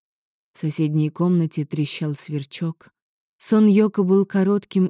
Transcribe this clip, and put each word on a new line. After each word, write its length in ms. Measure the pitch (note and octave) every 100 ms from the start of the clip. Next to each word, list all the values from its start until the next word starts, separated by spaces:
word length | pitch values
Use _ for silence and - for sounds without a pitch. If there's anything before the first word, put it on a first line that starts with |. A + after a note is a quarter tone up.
| _ _ _ _ _
В 60 | -
соседней 500 | D#3 D3+ D#3 D3+ D3+
комнате 560 | - F3 F3+ D#3+ - D3
трещал 500 | D3+ D3 - D#3 C#3+
сверчок. 800 | - D3 C#3 - E3 E3 _ _ _ _ _ _ -
Сон 220 | A3 G#3+
Йоко 360 | G3+ G#3+ G#3
был 220 | F3+ G3 G3
коротким 600 | G3 F#3+ G3+ - F#3+ F#3